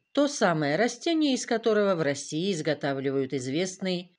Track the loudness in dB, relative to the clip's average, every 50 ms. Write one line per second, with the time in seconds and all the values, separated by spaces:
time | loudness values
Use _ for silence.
0 | _ _ 0 0 0 0 2 2 2 2 4 2 2 2 2 2 0 0 -2 -4
1 | -2 -2 0 2 2 2 2 0 0 -2 -2 0 2 2 2 4 4 2 2 2
2 | 2 0 0 -2 -6 -6 -4 -2 -2 -2 -2 -2 0 -2 -2 0 -2 -2 -2 -2
3 | -2 0 0 0 0 0 -2 -4 -4 -2 -2 -2 -2 -2 -4 -6 -4 -4 -2 -4
4 | -6 -10 _